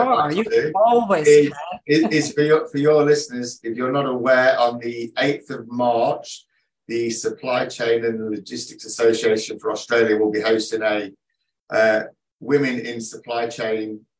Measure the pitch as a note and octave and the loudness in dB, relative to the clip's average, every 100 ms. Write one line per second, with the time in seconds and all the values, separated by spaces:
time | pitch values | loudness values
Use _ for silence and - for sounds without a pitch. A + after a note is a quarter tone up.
0 | B3+ A#3+ D3 E3+ A3 A3+ D3+ F#3 A3+ A#3+ | 2 2 0 -2 0 0 0 2 4 4
1 | A3 F3+ D3 D3 C#3+ - - G3 - D#3 | 2 2 6 6 6 -2 -12 -8 0 2
2 | F3 D#3 - - D3+ D#3 D#3 C#3+ D3 D3+ | 2 0 0 0 2 2 0 0 2 4
3 | D3 D3 - B2 A#2+ - A#2 A2+ B2+ C#3+ | 4 2 -2 -8 -10 -10 -8 -4 -2 -2
4 | C3+ B2+ A#2+ B2+ C3 C3 A#2+ A#2+ A#2 A#2 | -2 -2 2 4 4 2 0 -2 -8 -8
5 | A#2 - C#3+ - - B2 A#2 A#2+ B2 A#2 | -8 -2 -2 -2 -8 -14 -8 -2 0 2
6 | - - - - _ _ _ _ - A#2 | 0 -2 -8 -18 _ _ _ _ -8 -4
7 | A#2 A2 A2 - C3 B2 B2 - A#2 A#2 | -4 -4 -6 -6 -4 -2 -4 -4 0 0
8 | A#2 A2 A2 G2+ - E2+ - - A2 - | 0 -4 -6 -8 -8 -12 -12 -14 -10 0
9 | A2+ A2 - G#2+ - - G#2+ G#2+ - A#2+ | 2 2 2 0 -2 -8 -6 -6 0 2
10 | A2+ G#2+ G#2+ G#2+ A2 A2 - A2 G#2+ G#2+ | 4 4 2 0 0 0 0 -2 -2 -2
11 | G2 - _ _ _ _ - - A3 - | -4 -12 _ _ _ _ -4 2 2 2
12 | - - _ _ - C#3+ C3+ B2 A#2+ A#2 | -2 -12 _ _ 0 2 2 -4 -6 -8
13 | A2+ A2+ - A#2 A#2 - A2 A2 A2 A2 | -10 -10 -8 -4 -4 -4 -4 -4 -6 -10
14 | _ | _